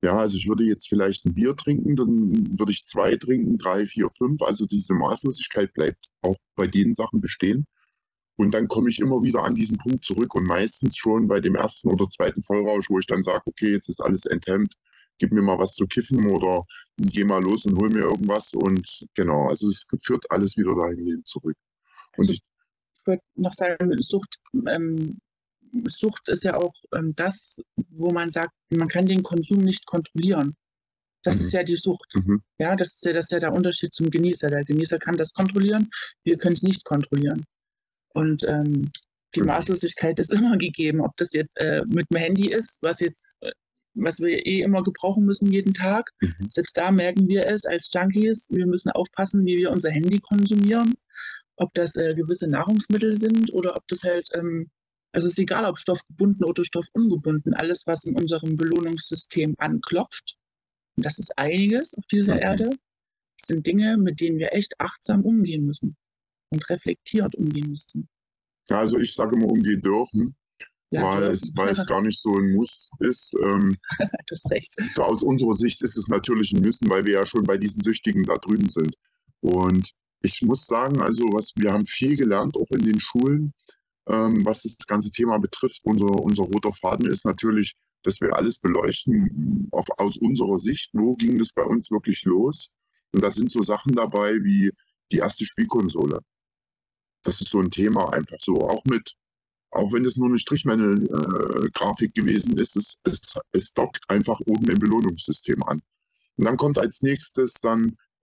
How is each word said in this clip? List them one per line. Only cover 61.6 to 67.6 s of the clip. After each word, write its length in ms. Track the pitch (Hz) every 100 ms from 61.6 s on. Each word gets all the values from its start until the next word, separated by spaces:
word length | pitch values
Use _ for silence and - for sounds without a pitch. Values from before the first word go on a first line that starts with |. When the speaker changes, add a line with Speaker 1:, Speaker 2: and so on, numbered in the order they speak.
| 202 233 330
Speaker 2:
auf 100 | - -
dieser 300 | 208 202 -
Speaker 1:
Mhm. 40 |
Speaker 2:
Erde, 280 | 196 196 226 269 _ _ _ _ _ _
sind 260 | - 165 156
Dinge, 300 | 190 214 226
mit 220 | 185 151
denen 180 | 165 160
wir 140 | 160
echt 260 | 202 202 -
achtsam 420 | - - - 208
umgehen 420 | 196 226 180 160 147
müssen 300 | 147 - - _ _ _ _ _
und 160 | 156 -
reflektiert 640 | 175 - - - 214 190 -
umgehen 340 | 156 147